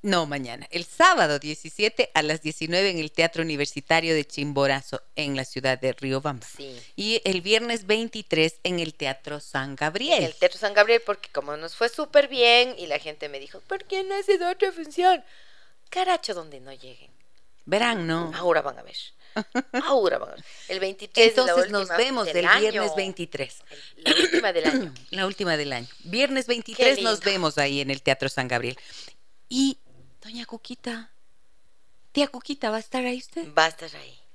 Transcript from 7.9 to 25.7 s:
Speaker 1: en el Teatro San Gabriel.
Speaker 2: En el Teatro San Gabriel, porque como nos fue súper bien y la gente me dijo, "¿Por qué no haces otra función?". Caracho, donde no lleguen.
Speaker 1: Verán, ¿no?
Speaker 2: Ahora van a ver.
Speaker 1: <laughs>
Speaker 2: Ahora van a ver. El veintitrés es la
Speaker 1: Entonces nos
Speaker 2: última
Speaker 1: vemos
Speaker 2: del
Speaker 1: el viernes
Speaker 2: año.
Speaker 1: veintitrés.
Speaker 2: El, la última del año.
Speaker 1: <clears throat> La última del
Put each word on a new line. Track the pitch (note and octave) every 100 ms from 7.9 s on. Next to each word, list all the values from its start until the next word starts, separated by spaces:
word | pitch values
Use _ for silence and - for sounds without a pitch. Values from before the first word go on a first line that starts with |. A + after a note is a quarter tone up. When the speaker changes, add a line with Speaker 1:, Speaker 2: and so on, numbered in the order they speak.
| G#3+ A3+ A3 G3+ D#3 D#3+ -
Speaker 1:
en | F#3 F3+
el | D#3+
Teatro | - C#3 C3+ - D3
San | - C#3 C3+ C3+
Gabriel. | D3+ F3 C4+ D4+
Speaker 2:
En |
el | E3+ -
Teatro | - -
San | G#3
Gabriel, | G3+ G#3 A#3
porque | A3+ G3+ -
como | - C#3+ D3+
nos | E3 -
fue | A#3
súper | A#3 D4+ C#4+ C#4
bien | C4 A#3 A#3+ B3 A#3
y | E3+
la | D3
gente | D#3 D3+ D3+
me | C#3
dijo, | C#3 -
"¿Por | - G4
qué | - F#4+
no | F#4+
haces | G4 G4+ G4
otra | F4 F#4 F#4+
función?". | E4+ D4+ D4 F4+ F4 - - - - - - -
Caracho, | - F#4 E4+ -
donde | F3+ D#3+ C#3
no | C3
lleguen. | C3 C3 B2 C#3 - - - - - -
Speaker 1:
Verán, | G3 A#3+ A3+ E3
¿no? | E3 E3+
Speaker 2:
Ahora | E3+ F3 D#3+
van | C#3+ -
a |
ver. | - - - - -
Speaker 1:
<laughs> | - G#3+ A#3+ C4+ A#3+
Speaker 2:
Ahora | - C4+ F#3+ -
van | -
a | -
ver. | - - -
El | F#3
veintitrés | F#3+ G3 G#3 - A3+
es | A3
la |
Speaker 1:
Entonces | F3+ F3 F#3+
nos | G#3
Speaker 2:
última | F#3+ E3+
Speaker 1:
vemos | B3 C4 F#3+
Speaker 2:
del | D#3+ F3
Speaker 1:
el | G#3+
viernes | G#3+ G#3+
Speaker 2:
año. | G#3 G#3
Speaker 1:
veintitrés. | F#3+ F#3 E3+ C#3 C3+ - - - - -
Speaker 2:
El, |
la | - E4+
última | E4+ E4+ G#3+
del | E3+ D#3+
año. | C4 F#3 C3
Speaker 1:
<clears throat> | -
La | F#3 F#3+
última | G3 F#3+ D#3
del | C#3+